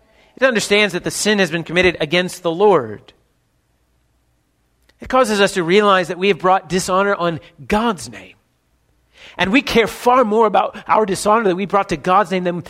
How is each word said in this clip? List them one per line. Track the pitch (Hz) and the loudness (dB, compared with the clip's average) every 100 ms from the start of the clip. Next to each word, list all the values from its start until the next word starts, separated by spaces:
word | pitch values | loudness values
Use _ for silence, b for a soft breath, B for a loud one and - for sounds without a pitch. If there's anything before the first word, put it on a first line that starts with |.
| b b b - | b b b -2
It | |
understands | 262 220 - 208 208 | 0 0 0 2 2
that | 170 | -2
the | 165 | -6
sin | - 208 208 | -4 -2 0
has | 175 | 0
been | 165 | -2
committed | 156 170 180 156 | -4 0 0 0
against | 156 175 180 - | -2 -2 -2 -6
the | 175 | -6
Lord. | 165 208 170 113 104 - _ _ _ _ _ _ _ _ _ _ _ _ _ _ _ _ _ _ _ | 2 2 2 0 -12 -18 _ _ _ _ _ _ _ _ _ _ _ _ _ _ _ _ _ _ _
It | - | -2
causes | 254 233 208 | 2 2 2
us | 196 | 0
to | 190 | 0
realize | 165 196 208 185 165 | 0 2 4 2 0
that | 175 | -2
we | 202 | -2
have | 156 | 0
brought | 185 190 151 | 2 0 0
dishonor | 185 180 185 202 | -4 -2 0 0
on | 202 170 156 B B 131 | 0 -2 -6 B B -6
God's | 208 233 175 117 | -2 -2 -4 -10
name. | 110 - _ _ _ _ _ _ _ _ B B B | -18 -20 _ _ _ _ _ _ _ _ B B B
And | 185 | 0
we | 254 | 0
care | - 233 208 | 2 0 0
far | - 247 254 | -2 0 2
more | 226 214 214 | 2 2 2
about | 190 220 - - | 2 -2 -8 -2
our | 180 214 | 0 0
dishonor | 180 202 220 | -2 0 2
that | 208 180 | 2 -2
we | 196 | 0
brought | 202 196 | -2 -2
to | 160 | -4
God's | 175 185 170 | 2 2 2
name | 185 | -2
than | 180 175 | -4 -6